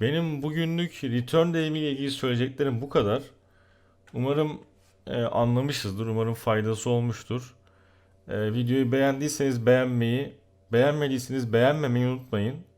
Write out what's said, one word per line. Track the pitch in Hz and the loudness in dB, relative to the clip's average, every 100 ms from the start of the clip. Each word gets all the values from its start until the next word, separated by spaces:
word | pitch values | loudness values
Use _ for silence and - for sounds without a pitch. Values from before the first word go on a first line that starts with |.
Benim | 120 160 165 143 | -2 0 -2 -4
bugünlük | 147 160 165 170 175 - | -4 -2 -2 -2 -4 -4
return | 131 120 123 165 170 | -4 -2 2 2 2
deyimiyle | 165 156 156 151 | 2 -2 -2 -2
ilgili | 135 139 | -2 -4
söyleyeceklerim | 135 131 120 131 135 139 117 | -2 -2 0 -2 0 -2 -2
bu | 139 | 0
kadar. | 160 101 127 - _ _ _ _ _ _ _ - | 2 2 0 -4 _ _ _ _ _ _ _ -10
Umarım, | 117 131 147 151 - - _ _ _ - | -4 0 0 0 -4 -16 _ _ _ -6
e, | 120 | -4
anlamışızdır. | 117 113 120 120 143 135 101 98 113 | 0 2 2 2 0 -4 -6 -4 -2
Umarım | 110 113 | 0 -2
faydası | 113 120 110 110 110 123 | -2 0 0 0 -2 0
olmuştur. | 120 120 110 - 127 127 _ _ _ _ _ _ _ - | 0 0 -4 -6 -8 -8 _ _ _ _ _ _ _ -8
E, | 104 107 | -4 -2
videoyu | 120 120 135 123 | 0 2 2 2
beğendiyseniz | 135 139 135 147 - 139 120 113 | 2 2 2 -2 -2 -2 2 4
beğenmeyi, | 127 127 120 117 123 139 - _ _ - | 4 4 0 0 0 -4 -10 _ _ 0
beğenmediyseniz | 117 139 151 143 131 127 135 120 | 4 4 2 0 -2 -2 -4 0
beğenmemeyi | 113 127 156 139 120 123 | 4 4 2 0 0 0
unutmayın. | 127 - 107 107 156 - | -2 -4 -2 -2 -6 -16